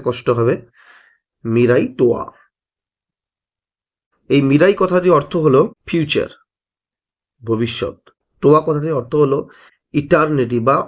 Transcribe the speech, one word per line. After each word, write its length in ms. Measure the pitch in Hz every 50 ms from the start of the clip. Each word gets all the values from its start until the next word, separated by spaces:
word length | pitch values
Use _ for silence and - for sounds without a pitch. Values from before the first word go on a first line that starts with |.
| -
কষ্ট 220 | 123 120 - - 131
হবে। 260 | 120 117 117 120 - - - _ _ _ _ - - _ _ _ _ _ _ _ _ _ -
মিরাই 400 | 113 113 120 123 117 123 147 240 254 - -
টোয়া। 240 | 135 117 113 - - - - _ _ _ _ _ _ _ _ _ _ _ _ _ _ _ _ _ _ _ _ _ _ _ _ _ _ _ _ _ _ _ _ _ _ _ _ _ _ -
এই 120 | 131 143 139 135
মিরাই 260 | 139 147 170 196 202 -
কথাটির 360 | 190 175 180 180 175 185 165 143
অর্থ 140 | 143 - -
হলো 260 | 170 156 151 127 135 202 226 - _ _
ফিউচার, 440 | - - 165 151 147 - 107 - - - - _ _ _ _ _ _ _ _ _ _ _ _ _ _ _ _ _ _ _ _
ভবিষ্যৎ। 560 | 117 113 113 110 120 117 - - - - - - _ _ _ _ _ _ _ _ -
টোয়া 160 | 143 151 156 156
কথাটির 300 | 160 151 147 147 160 156 131
অর্থ 140 | 120 120 156
হলো 240 | 151 147 135 135 - - - - - - _ _ _ _ _ -
ইটারনিটি 640 | 147 143 143 175 151 156 151 151 139 123 113 120 120 113
বা 80 | 127 143 135 -